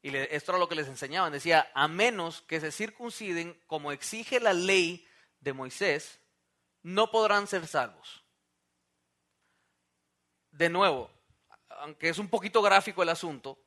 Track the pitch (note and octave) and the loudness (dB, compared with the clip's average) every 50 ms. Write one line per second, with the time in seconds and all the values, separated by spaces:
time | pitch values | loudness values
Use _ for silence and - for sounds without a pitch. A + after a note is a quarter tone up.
0 | _ C#3+ C3+ C#3 C3+ - D#3 D3 - - F3+ F3+ F3 - E3+ D#3 D3+ C3+ C3+ A#2+ | _ -6 -4 -4 -4 -4 -4 -6 -4 0 0 0 2 0 0 -6 -6 -6 -8 -10
1 | - C3+ C#3+ F3 F#3+ E3 D3 C#3+ C3+ E3 E3 D#3 D3 - - C3+ C#3+ D3+ D#3+ F3 | -10 -6 -2 -2 -2 -2 -2 -4 2 4 6 6 4 4 0 0 0 0 2 2
2 | G#3 B3 A#3 G3+ F3 E3 D#3+ - _ _ D#3+ D#3+ D3+ D#3 D3 - F3 F#3 F3+ _ | 2 2 2 0 -6 -6 -8 -10 _ _ -6 -4 -4 -6 -6 -6 -8 -8 -8 _
3 | A#3+ A#3 - - A3 G3+ F3 E3+ E3+ E3+ E3+ _ _ _ E3 D#3 D3 D3 C#3+ C#3 | -12 -12 -10 -10 -8 -6 -6 -6 -6 -8 -12 _ _ _ -8 -8 -6 -6 -8 -8
4 | - - - A3 A3+ - - B3 A#3 A3+ F#3 F3 F3 F#3 G3 F#3+ F3+ E3 F3 F3 | -8 -10 -8 -8 -8 -2 -2 2 4 4 2 4 4 4 4 4 4 4 0 -6
5 | _ _ _ _ _ _ _ _ _ C#3+ C3+ C3 C3 B2+ - - G3+ F#3+ D3 D3 | _ _ _ _ _ _ _ _ _ -8 -6 -6 -10 -12 -6 -2 0 0 0 0
6 | - - - _ _ _ _ _ _ _ _ _ _ _ _ _ _ E3+ F3+ G3 | -2 -10 -20 _ _ _ _ _ _ _ _ _ _ _ _ _ _ -4 2 2
7 | A3 A3+ - A3 A3 G#3+ G3+ G3+ G3+ G3 - F#3+ E3 D3+ - D3+ B2 A2 G2 - | 2 4 4 2 4 4 4 2 2 0 -4 -4 -4 -2 -2 -2 -2 -2 -6 -16
8 | - - - - _ _ _ _ _ _ _ _ _ _ _ _ _ _ _ _ | -20 -20 -20 -20 _ _ _ _ _ _ _ _ _ _ _ _ _ _ _ _
9 | _ _ _ _ _ _ _ _ _ _ _ _ _ _ _ _ _ _ _ _ | _ _ _ _ _ _ _ _ _ _ _ _ _ _ _ _ _ _ _ _
10 | _ _ _ _ _ _ _ _ _ _ _ C#3+ E3 E3+ E3+ F3+ G3+ F#3+ D3+ C3 | _ _ _ _ _ _ _ _ _ _ _ 0 0 2 4 4 4 4 4 0
11 | A2+ - _ _ _ _ _ _ _ _ - - _ _ - - D3 D3 D#3 _ | -4 -10 _ _ _ _ _ _ _ _ -20 -20 _ _ -16 -14 -14 -14 -12 _
12 | D#3 E3 E3 E3 G#3 F#3 - A3 F3+ G#3+ - A#3 G#3 G3+ G3 G3 F#3+ A3 F#3+ - | -2 -2 -2 -2 -4 -2 -2 -2 -2 2 2 4 6 8 6 6 4 2 -2 0
13 | F3+ E3+ E3+ E3 - F3 D3 C3 _ C3+ C3+ _ _ | 0 0 0 -2 -4 -8 -8 -8 _ -14 -16 _ _